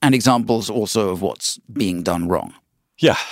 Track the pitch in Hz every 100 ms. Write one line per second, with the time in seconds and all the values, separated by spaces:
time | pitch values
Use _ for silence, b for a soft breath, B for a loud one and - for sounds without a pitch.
0 | 143 131 120 123 113 113 101 113 104 113
1 | 101 90 95 55 - - - 107 101 87
2 | 87 87 87 113 - - _ _ _ -
3 | 156 - -